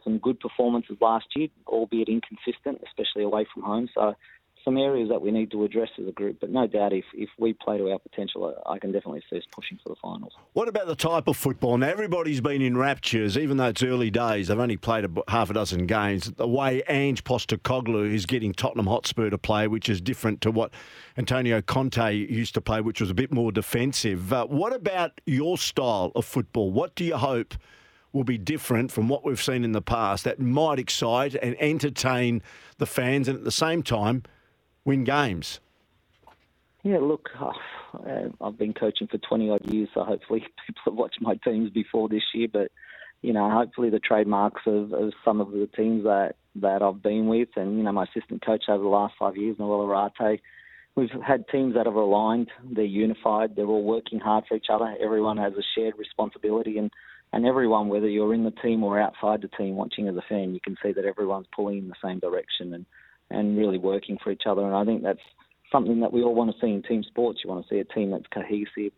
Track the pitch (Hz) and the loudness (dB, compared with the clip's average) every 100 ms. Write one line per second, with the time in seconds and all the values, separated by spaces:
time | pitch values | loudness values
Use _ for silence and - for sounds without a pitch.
0 | - 110 123 123 117 - 123 120 - 104 | -2 -2 0 -2 -2 0 0 0 -4 0
1 | 113 113 - 143 156 - - 113 113 117 | 2 2 -2 -4 -4 -6 -4 -2 0 0
2 | 107 113 - 107 - - - 135 - - | 0 0 -2 -8 -8 -6 -6 -8 -8 -6
3 | 104 104 104 107 107 - 98 107 123 - | -4 -2 0 0 -2 -6 -4 -2 -2 0
4 | 107 104 - - _ _ - 131 139 135 | 0 0 -10 -20 _ _ -2 2 2 2
5 | 110 110 87 110 107 107 104 113 113 - | 0 0 2 0 0 0 0 0 -2 -4
6 | 95 - 101 - - 127 113 104 101 98 | -10 -6 -6 -4 -4 0 0 2 2 0
7 | - - 104 - 113 110 - 104 95 95 | -4 -8 -10 -2 -2 0 -2 -2 0 -2
8 | - - 98 92 90 69 - 95 98 98 | -6 -8 -8 -6 -6 -6 -8 -6 -4 -4
9 | - - - 85 - - - 190 - - | -4 -8 -8 -10 -10 -14 -14 -12 -12 -12
10 | - 90 - - _ - 233 214 185 156 | -10 -12 -14 -18 _ -2 0 -2 -2 -2
11 | 160 170 156 135 143 123 127 120 135 196 | 0 2 0 0 -2 0 2 4 2 0
12 | 214 175 160 139 139 143 131 123 139 135 | -2 0 0 0 0 2 2 2 2 0
13 | - 113 107 104 151 135 127 104 127 127 | 0 0 2 0 2 2 2 2 2 2
14 | 117 107 117 107 90 104 123 104 - 113 | 2 2 2 0 0 0 0 0 0 0
15 | 98 82 - 113 107 104 101 90 90 110 | 0 -4 0 0 2 0 0 0 0 2
16 | 101 98 87 - 120 123 135 131 - 139 | 0 -2 -4 -4 0 2 2 0 0 0
17 | 139 123 - 123 - 110 - 131 117 113 | 2 0 0 -2 0 -2 0 -2 0 0
18 | 104 107 90 131 110 95 131 - 98 117 | 0 0 0 -2 -2 -2 -2 0 2 2
19 | - - 110 98 - 107 107 110 - 98 | 0 -2 0 0 0 2 2 0 0 -2
20 | 90 87 113 104 107 113 113 - - - | -2 -2 -2 0 0 2 0 -6 -20 -20
21 | - - 117 127 123 113 - 131 135 - | -12 -6 -2 0 2 2 2 0 0 2
22 | 113 104 104 113 113 - - 110 110 110 | 2 0 -2 -2 -2 -2 0 0 0 -2
23 | 98 92 131 131 117 104 101 120 131 135 | 0 0 0 2 2 0 0 0 0 0
24 | 110 92 92 127 113 143 208 254 196 185 | -2 -2 0 0 0 0 0 0 2 2
25 | 170 - - 131 156 180 - - 131 107 | 0 -2 -2 0 2 0 0 0 2 2
26 | 92 - - - 104 - 98 98 175 - | 2 0 0 -2 -2 0 2 2 0 -2
27 | 170 151 139 127 113 - - - _ _ | -2 0 2 0 -2 -8 -14 -20 _ _
28 | _ 139 123 117 95 151 - 120 127 - | _ -2 0 -2 -2 -4 0 0 0 0
29 | 113 139 151 123 - 127 117 110 - 120 | 2 2 0 -2 0 0 0 -2 0 0
30 | 107 101 - 117 127 135 160 139 123 - | 0 0 -2 -2 0 2 2 0 -2 -2
31 | 117 120 139 131 120 123 151 156 147 - | 0 2 0 -2 -4 0 0 0 -2 -2
32 | 131 127 123 120 - - - - 123 - | 0 2 2 0 -4 -16 -20 -6 -4 -2
33 | 127 143 131 135 120 - 160 170 - 113 | 0 2 0 -2 -2 0 2 0 0 0
34 | 104 123 - _ _ _ _ _ - 139 | 2 0 -4 _ _ _ _ _ 0 2
35 | 123 143 139 87 73 - _ _ _ _ | 2 2 2 -2 -6 -12 _ _ _ _
36 | _ _ _ _ _ _ _ _ 196 190 | _ _ _ _ _ _ _ _ 0 2
37 | 139 151 - - 139 - - - - - | 2 0 -4 -10 -8 -8 -12 -16 -16 -14
38 | - - 98 - 104 104 107 110 107 - | -8 -6 -6 -8 -10 -4 -4 -2 -2 -2
39 | 110 107 - 113 107 104 - 107 104 - | -4 -6 -2 0 2 0 0 -2 -2 -2
40 | 92 101 - 110 - - - 110 - 107 | -2 -4 -2 -4 -4 -12 -14 -8 -4 -2
41 | 110 - 113 104 - 110 110 101 110 113 | -4 -2 -2 0 0 0 0 -2 -2 0
42 | 110 107 - 113 117 104 101 - - - | 0 0 -2 -2 -2 0 -2 -6 -20 -20
43 | - - - 110 104 107 117 - 120 107 | -20 -6 0 2 4 4 2 0 0 2
44 | - 107 104 104 104 - - 104 104 - | 4 4 4 4 2 0 0 0 0 0
45 | 107 - - 107 98 101 101 - 110 113 | -2 0 0 2 0 -2 -4 0 0 2
46 | 104 98 95 - _ 104 98 98 101 98 | 2 2 2 -4 _ -2 0 4 2 2
47 | 104 107 110 113 120 - 95 107 107 101 | 0 2 2 2 0 -2 -2 0 0 0
48 | 92 - - - - 110 - 104 98 101 | -2 -4 -8 -4 0 0 2 0 4 4
49 | 101 - 98 95 104 107 104 104 101 98 | 2 0 -2 0 -4 -2 -2 0 2 0
50 | 104 - 110 107 - - - - - - | 0 0 0 0 -4 -20 -20 -20 -8 -2
51 | 120 131 - 131 - 139 131 117 113 107 | -2 -2 2 2 2 0 2 2 2 2
52 | 104 101 110 117 117 - 127 117 104 98 | 4 4 4 2 -2 -6 -6 -2 0 2
53 | 110 113 113 107 110 104 104 107 104 113 | 0 2 0 2 0 0 0 2 2 -2
54 | - 113 107 107 107 110 - 107 113 104 | -4 -4 0 0 0 -4 0 0 0 -2
55 | 107 110 107 107 101 101 98 - 113 107 | 0 2 2 0 -2 -2 -4 -2 -2 -4
56 | 107 - 107 - 107 107 113 107 107 - | -6 -4 -4 -2 0 0 0 -2 -4 -6
57 | - - _ - 120 131 120 110 104 101 | -18 -20 _ 0 2 4 4 4 2 2
58 | 107 104 107 113 113 110 123 113 104 101 | 2 2 2 2 0 -2 0 0 2 2
59 | 104 - 107 107 101 - 98 95 104 - | 0 0 0 0 -2 -6 -4 -4 -6 -4
60 | 104 90 - 107 95 90 - 92 104 98 | -4 -4 -4 -4 -4 -6 -8 -4 -4 -2
61 | 98 98 98 98 92 - 101 101 95 90 | -2 -2 -2 -4 -6 -6 -4 -4 -6 -8
62 | 95 92 87 90 80 - 90 87 92 - | -8 -4 -4 -4 -4 -8 -8 -12 -14 -20
63 | - _ - - 104 104 107 92 92 98 | -20 _ -8 -2 0 2 2 2 0 0
64 | - 98 - 95 110 98 101 98 104 113 | -2 -6 -4 -4 0 0 2 2 2 2
65 | - 95 - _ _ _ _ 139 117 117 | 0 -2 -6 _ _ _ _ 2 2 2
66 | 117 120 120 117 117 104 120 101 - 113 | 2 2 4 4 2 0 0 0 0 -2
67 | 104 - 120 107 98 90 87 104 95 - | -2 -2 -2 -2 -6 -8 -4 -4 -2 -2
68 | 101 95 - - 90 104 104 - 104 | -2 -2 -6 -8 -4 -4 -4 -6 -6